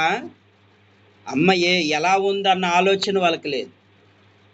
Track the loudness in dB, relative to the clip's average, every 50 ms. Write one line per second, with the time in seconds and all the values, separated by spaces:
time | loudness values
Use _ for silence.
0 | 0 0 -2 -4 -8 -12 -18 _ _ _ _ _ _ _ _ _ _ _ _ _
1 | _ _ _ _ -12 -6 -2 0 2 2 2 2 2 2 2 0 0 0 -2 -2
2 | 0 0 0 2 0 0 -2 0 0 0 0 0 0 0 2 2 2 2 2 0
3 | 0 -2 0 0 0 0 0 -2 -4 -6 -6 -6 -8 -10 -14 _ _ _ _ _
4 | _ _ _ _ _ _ _ _ _ _